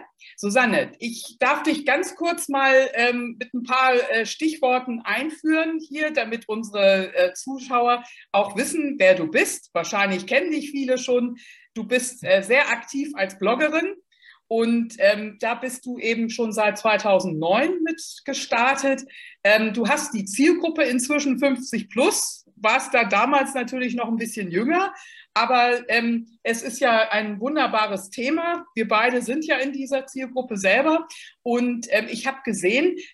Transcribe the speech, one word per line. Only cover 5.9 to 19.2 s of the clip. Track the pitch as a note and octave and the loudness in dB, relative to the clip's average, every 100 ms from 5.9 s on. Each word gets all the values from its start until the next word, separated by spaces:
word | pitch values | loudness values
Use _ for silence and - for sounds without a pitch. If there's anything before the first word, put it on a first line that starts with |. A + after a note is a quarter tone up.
| C#4+ D4+ | -6 -4
damit | D4+ A3+ A3+ - | -2 -2 -4 -6
unsere, | G#3+ G#3+ G3+ G3 F#3+ F#3+ - | -8 -6 2 4 4 2 0
äh, | F3+ | 0
Zuschauer | - - C4+ B3 B3 A#3+ A#3+ A#3+ - - | 0 -10 -10 -2 0 2 0 -2 -20 -2
auch | G3 G3+ G3 | 0 0 -2
wissen, | - D#4+ C#4+ C#4+ | -4 -2 -2 4
wer | F#3+ F#3 | 6 6
du | D#3+ | 4
bist. | A#3 G4 - - | 0 0 -2 -6
Wahrscheinlich | F3 E3 G#3 G3 F#3 F#3 | -6 -2 0 0 -2 0
kennen | B3+ F4+ | 0 0
dich | D4+ - | -4 -4
viele | C#4 B3+ B3+ | -4 -2 -2
schon. | - B3 A#3+ A#3+ - - _ | 0 0 0 -6 -18 -20 _
Du | - A3 | -10 -2
bist, | B3 B3 - - | -2 -2 -6 2
äh, | F#3+ | 2
sehr | F#3+ C4 C#4+ | 4 2 2
aktiv | A#3 - C4+ D4+ | -2 -6 -8 -6
als | C#4+ G3 - | -4 -6 -2
Bloggerin | G3+ B3+ D4+ D#4 E4+ G4+ _ _ - - - | 0 2 2 0 -2 -8 _ _ -20 -20 -4
und, | A3+ A3+ A#3 A#3 - | 0 2 0 -2 2
ähm, | G3 G#3 G#3+ G3+ | 2 2 -2 -6
da | A3+ A#3+ | -4 -4
bist | B3+ - B3+ | -6 -10 -12
du | A#3+ | -6
eben | A3+ A3+ A3+ | -2 -2 -2
schon | - A3+ | -2 -2
seit | G#3 G#3 G3+ | 0 0 2
zweitausendneun | A3+ G#3 G#3 F#3+ F#3 D#3 E3 G#3 D#4+ F4+ | 2 2 4 2 2 -2 0 2 2 0
mit | D#4+ E4 - - - | -2 -4 -10 -14 -8
gestartet. | C4+ - A#3 B3 C#4 C#4 C4+ - - | -6 -2 2 2 2 0 0 -4 -18